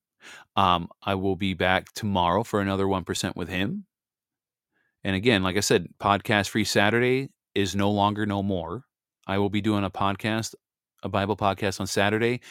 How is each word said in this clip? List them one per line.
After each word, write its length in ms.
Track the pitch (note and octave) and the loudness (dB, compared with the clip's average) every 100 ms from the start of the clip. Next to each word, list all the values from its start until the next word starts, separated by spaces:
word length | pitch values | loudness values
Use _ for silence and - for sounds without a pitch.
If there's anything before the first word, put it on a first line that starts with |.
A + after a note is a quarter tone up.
| _ _ - - - - | _ _ -20 -20 -6 2
Um, 340 | F#2 F2 E2+ - | 2 2 -2 -8
I 100 | G2+ | -4
will 220 | F#2+ G2 F2+ | -2 0 0
be 180 | G2 | -2
back 400 | F2+ F#2 F#2 - | 0 2 2 0
tomorrow 500 | - G#2+ F#2+ F2 F#2+ | -6 -2 2 2 2
for 160 | A#2 G#2 | 0 0
another 280 | G2 G2 G2 | 0 0 0
One 160 | F#2+ | -2
percent 340 | F2+ F#2 F#2 - | -4 -4 -4 -6
with 120 | F2 | -4
Him. 360 | F#2 G#2 G3+ F#3+ _ _ _ _ _ _ _ _ _ _ _ | -2 -2 -4 -10 _ _ _ _ _ _ _ _ _ _ _
And 120 | G2 F#2+ | -4 0
again, 280 | A#2+ G2+ | 2 2
like 120 | F#2 F#2+ | 2 0
I 40 | |
said, 280 | - A2 E2+ - | 2 2 0 -2
podcast 480 | G2+ G2+ - G#2+ G2 | 0 0 2 0 2
free 140 | A2 | -2
Saturday 680 | G2 A2 G#2 A#2 B2 C3 C3+ - _ | 0 2 2 2 2 0 -4 -14 _
is 220 | G2+ G2 G2 | -2 -2 0
no 160 | G2+ | 0
longer 340 | G#2 G2+ G#2 G#2 | 2 0 0 -2
no 160 | G2+ | -2
more. 440 | G2 F#2 E2 A2 - _ _ _ - | -2 -4 -6 -10 -12 _ _ _ -4
I 100 | G2 | 0
will 140 | G2+ | 0
be 100 | G#2 | 0
doing 220 | G#2 G#2 | 0 0
a 80 | F#2+ | -2
podcast, 640 | - G2 G2+ A2 A2 A2 - _ _ _ _ | -2 -2 -2 -4 -4 -6 -12 _ _ _ _
a 60 | G2 | -4
Bible 280 | G2 G2+ G2+ | -2 -2 0
podcast 420 | G2+ F#2+ G2+ - | 0 0 -2 -2
on 60 | F#2+ | -2
Saturday, 560 | G#2+ G2+ A2 A#2 B2 - | 2 2 2 0 -2 -8